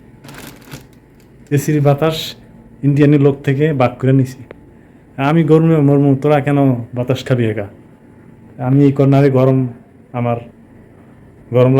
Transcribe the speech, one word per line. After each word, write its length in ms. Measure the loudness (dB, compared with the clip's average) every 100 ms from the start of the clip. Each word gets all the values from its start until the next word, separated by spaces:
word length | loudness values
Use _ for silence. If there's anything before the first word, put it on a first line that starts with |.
| -20 -20 -20 -20 -20 -20 -20 -20 -20 _ _ _ -20 -20 -6
এসির 240 | -4 -2 0 0
বাতাস 300 | 0 -2 -4 -10 -16 -20 -20 -20 -6 -2
ইন্ডিয়ানি 320 | 2 2 4 2
লোক 100 | 0 -4
থেকে 180 | -2 -2 0
বাক 120 | -2 -2
করে 140 | 0 0
নিছি। 200 | 0 -8 -20 -20 -20 -20 -20 -20 -16 -4 0
আমি 120 | 0 2
গরমে 260 | 2 2 2 2
মরমু, 220 | 2 2 0
তোরা 160 | 0 0 0
কেন 120 | 0 0 -2 -6 -8
বাতাস 240 | -6 -6 -4
খাবি 160 | -2 -2
একা? 140 | -6 -10 -16 -20 _ -20 -20 -20 -20 -20 -8 -2
আমি 120 | 2 2
এই 60 | 2
কর্নারে 300 | 2 4 2 2
গরম, 200 | 2 0 -4 -10 -20 -20 _ -8
আমার 200 | -6 -6 -10 -20 -20 -20 -20 -20 -20 -20 -20 -20 -4 0
গরম 160 | 2